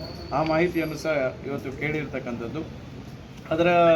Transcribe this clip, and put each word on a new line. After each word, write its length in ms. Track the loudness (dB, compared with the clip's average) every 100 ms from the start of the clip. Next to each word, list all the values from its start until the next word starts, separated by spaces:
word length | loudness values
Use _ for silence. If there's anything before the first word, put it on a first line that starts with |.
| -4 -10 -4
ಆ 100 | 0
ಮಾಹಿತಿಯನ್ನು 540 | 2 4 4 2 -2 -2
ಸಹ 400 | -2 0 0 -2 -6
ಇವತ್ತು 260 | -6 -6
ಕೇಳಿರ್ತಕ್ಕಂಥದ್ದು. 880 | -4 -2 -2 -4 -6 -6 -6 -6 -6 -8 -10 -14 -14 -14 -14 -16 -14 -2
ಅದರ 160 | 2 4 6 8